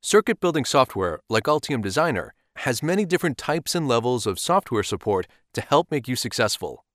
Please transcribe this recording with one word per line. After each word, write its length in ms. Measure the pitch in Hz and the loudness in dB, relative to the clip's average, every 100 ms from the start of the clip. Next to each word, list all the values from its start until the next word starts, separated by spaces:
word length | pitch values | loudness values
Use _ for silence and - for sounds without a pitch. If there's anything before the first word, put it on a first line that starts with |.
Circuit 380 | - 202 220 220 | 4 4 4 0
building 240 | 180 160 | 0 0
software, 560 | 127 147 131 - 92 80 _ | 0 2 2 0 -2 -4 _
like 160 | 110 | 0
Altium 380 | 110 151 - 135 | 2 0 0 -4
Designer, 520 | 98 101 165 110 - _ _ - | -2 0 0 0 -6 _ _ -8
has 260 | - 120 | -4 -2
many 220 | 151 185 | 0 0
different 340 | 196 175 175 123 | 0 0 0 -2
types 360 | - 160 139 | -2 -2 -2
and 140 | 175 151 | -2 2
levels 380 | 117 117 123 107 | 2 2 0 -2
of 120 | 92 | -4
software 440 | - 180 - 113 | 0 0 2 -2
support 440 | 95 98 - 95 92 _ _ | -2 -4 0 -2 -2 _ _
to 60 | - | -8
help 300 | - 143 175 | 2 2 2
make 160 | 147 120 | -4 -4
you 100 | 123 | -6
successful. 680 | 113 - 110 - 85 64 _ | -4 0 0 0 -8 -12 _